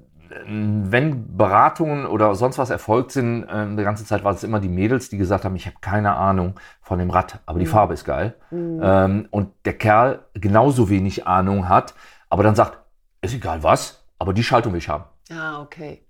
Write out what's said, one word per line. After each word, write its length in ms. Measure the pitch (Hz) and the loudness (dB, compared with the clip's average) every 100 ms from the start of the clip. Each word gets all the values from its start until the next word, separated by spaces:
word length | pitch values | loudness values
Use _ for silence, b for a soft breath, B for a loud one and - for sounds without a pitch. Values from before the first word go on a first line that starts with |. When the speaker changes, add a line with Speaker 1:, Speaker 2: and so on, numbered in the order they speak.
| _ _ 82 - - | _ _ -20 -18 -10
Speaker 1:
wenn 920 | 107 107 107 95 120 151 135 92 90 | -6 -2 -2 0 0 0 -4 -6 0
Beratungen 720 | 104 101 147 - 160 143 90 | 4 6 4 2 -4 -4 -2
oder 300 | 104 107 98 | 2 2 2
sonst 220 | 127 135 | -2 -2
was 120 | 123 | -4
erfolgt 420 | 87 - 113 135 | -4 0 0 0
sind, 320 | 135 117 117 | -4 -2 -4
äh, 40 | - | -6
eine 320 | 104 107 104 | -6 -4 -2
ganze 220 | 101 104 107 | -2 -4 -4
Zeit 180 | 104 | -2
waren 120 | 101 95 | 0 -2
es 80 | |
immer 160 | 110 107 | -2 -2
die 100 | 95 | -2
Mädels, 400 | 90 107 127 - | 0 0 0 -2
die 80 | 101 | -4
gesagt 260 | 92 98 98 | -2 0 -2
haben, 100 | 92 | -6
"Ich 100 | - | -10
habe 120 | - | -12
keine 340 | - 104 104 76 | -4 -2 0 0
Ahnung 440 | 95 95 90 95 B B | 2 0 -2 -6 B B
von 180 | - 90 | -6 -4
dem 100 | 90 | 0
Rad, 300 | 90 - - - | 0 -2 -8 -8
aber 140 | 80 | -4
die 60 | 82 | 2
Speaker 2:
Mhm. 40 | |
Speaker 1:
Farbe 240 | 101 95 | 4 2
ist 120 | 78 - | 0 -4
geil." 300 | 69 104 - - | -4 -4 -8 -12
Speaker 2:
Mhm. 280 | 175 170 160 | -8 -6 -2
Speaker 1:
Ähm, 460 | 98 95 95 98 107 | 2 4 4 0 -2
und 180 | 104 98 _ 101 | -4 -4 _ -8
der 80 | |
Kerl 520 | - 110 107 127 - _ | -2 2 4 4 0 _
genauso 560 | 104 98 107 135 127 101 | -6 2 4 4 4 4
wenig 380 | 98 95 95 - | 2 0 -4 0
Ahnung 400 | 90 95 98 92 | 2 2 0 2
hat, 240 | 104 - b b b b | 2 2 b b b b
aber 140 | 87 | 2
dann 120 | 107 107 | 4 4
sagt, 220 | 107 - _ _ _ - | 2 0 _ _ _ -10
"Ist 120 | 95 | -8
egal 300 | 123 92 82 | -6 -6 -2
was, 420 | 80 123 - - _ - | 2 2 0 -16 _ -8
aber 140 | 90 | -4
die 100 | 95 | -2
Schaltung 300 | 120 123 113 | 2 2 2
will 60 | 87 | -4
ich 100 | 82 | -6
haben." 160 | 80 - _ - | -8 -8 _ -16
Speaker 2:
Ah, 280 | 165 160 147 | -10 -10 -10
okay. 440 | 143 - 151 143 _ | -16 -16 -16 -18 _